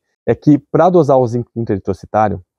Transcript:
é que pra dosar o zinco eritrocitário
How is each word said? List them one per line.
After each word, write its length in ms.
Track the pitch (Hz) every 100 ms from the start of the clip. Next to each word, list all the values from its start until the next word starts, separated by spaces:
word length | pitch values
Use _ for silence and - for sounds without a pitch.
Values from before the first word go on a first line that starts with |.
| _ _ -
é 80 |
que 240 | 113 147 143
pra 320 | - 147 175
dosar 280 | 180 143 131
o 80 | 120
zinco 240 | 120 120 117
eritrocitário 880 | 113 98 - 95 - 104 107 92 _